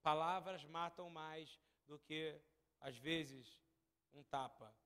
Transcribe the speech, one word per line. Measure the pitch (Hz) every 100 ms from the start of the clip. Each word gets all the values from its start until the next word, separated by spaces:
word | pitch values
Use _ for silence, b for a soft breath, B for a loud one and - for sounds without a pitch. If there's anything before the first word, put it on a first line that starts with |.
Palavras | 160 156 165 185 175 185
matam | 147 165 170 170 175
mais | 165 156 160 156 - b b -
do | 147
que, | - 156 160 147 - _ _ _
às | 139 117
vezes, | 143 165 143 135 117 - _ _ _ _ _
um | 143
tapa. | 143 139 127 - 107 110